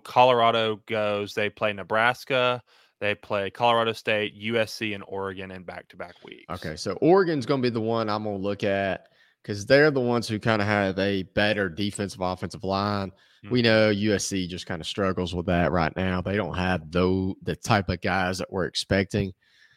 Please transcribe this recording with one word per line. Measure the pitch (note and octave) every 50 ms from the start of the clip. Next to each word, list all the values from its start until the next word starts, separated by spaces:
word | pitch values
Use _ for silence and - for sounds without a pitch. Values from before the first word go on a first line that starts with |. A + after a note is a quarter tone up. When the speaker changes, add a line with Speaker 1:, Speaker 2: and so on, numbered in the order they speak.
| -
Speaker 1:
Colorado | - - B2+ B2+ B2+ B2+ A#2+ A#2 A#2 A#2 A2+ A2 A2 A2 G2+ _
goes, | - A2+ G#2+ G#2+ G#2 G#2 G2+ G#2 G2+ -
they | A2+ G#2 G#2
play | - - A2+ G#2+ G2+
Nebraska, | G2 F#2 E2+ G#2+ A2 A2+ A#2+ B2+ - - - C3+ B2+ B2 B2 B2 A#2+ - _ _ _ _ _ _ -
they | G#2 G#2 G#2
play | - - - A2 G2+ G2 F#2+
Colorado | - - A#2+ A#2+ A#2 A#2 A2+ A2+ A2
State, | - - A#2+ A2 G#2 G#2+ G#2 -
U | G2+ G#2 A2 A#2 A2+
S | A2 A2+ -
C, | - A#2 G#2+ G2+
and | G2 - -
Oregon | - G2 G2 G2 F#2+ F#2+ F#2+ F#2
in | F#2 F#2 F2+
back-to-back | F2 F2+ F2+ - _ - F#2 F2 F2 F2 _ -
weeks. | - - - - -
Speaker 2:
Okay, | F2 F#2 - E2 D#2
so | F2 - G#2 F2
Oregon's | - - D#3 F3+ G3 F#3+ E3 D#3+ C#3+ A2+
gonna | A2+ C#3+ C3+ B2
be | B2
the | A#2 A#2
one | A2 A2+ A#2 A2+ A2 G#2+
I'm | G#2 G#2+ G#2+
gonna | G#2+ G2+
look | G2 F#2 G2+ G2+ G2+ A#2
at | G2+ G2 G2 G2 F#2+ F2+ - - _ _ _ _ _ _ _ -
'cause | - G#2 G2+ G2+
they're | A2+ C3 C#3+ D3 D#3
the | C#3 C3+
ones | B2 A#2+ A#2+ A#2+ G#2 -
who | A2+ G#2
kinda | - A#2 A2 G#2+ G2+
have | G#2 G#2+ G#2 G2+ F#2+ F2+ F#2
a | F#2+ G2+ G2+ F#2+ F2+
better | - - G#2+ G#2 G#2 G#2+ G#2 G2 F#2
defensive, | D#2 C#2+ G2+ G2+ - - G2+ F#2 - -
offensive | F#2 F2+ F#2 - - F2 - - -
line. | F#2 F#2+ G2 G2+ G#2 G#2 G2+ G2 F#2 - _ _ _ _ _ - G#2
We | A#2 B2+ A#2
Speaker 1:
Mm-hmm. |
Speaker 2:
know | A2+ A2 A2 A2 G#2+
U | G#2+ G2 G#2 G#2+ G#2
S | F#2 -
C | - G2 F#2+ F2+
just | E2+ F2+ F2 -
kinda | - F#2+ E2 D#2+
struggles | - - - G2 F#2+ F2+ F2+ F2+ E2+ F2
with | E2+ E2+
that | F#2 F2 E2+ F2 D2 D#2+
right | F2+ D#2+ D#2 -
now. | - F#2 F#2 F#2 F2+ F2
They | F#2+ G2
don't | G#2 G2 D#2+ D#2
have | F2 F2+ F#2 F#2 E2+ D#2+ D2+ D#2+
tho-, | F2 F#2 F#2 F#2 F#2+ F#2+ F#2+ - - -
the | - E2
type | - - - A#2 G#2 G2 -
of | F#2 F2
guys | - G2+ F2+ F#2+ F#2 F2+ F#2 F#2
that | - - -
we're | G2 E2+
expecting. | - - - - - F#2+ G2 G2 - - G#2+ G2+ F#2 - _ _ _ _ _ _ _ _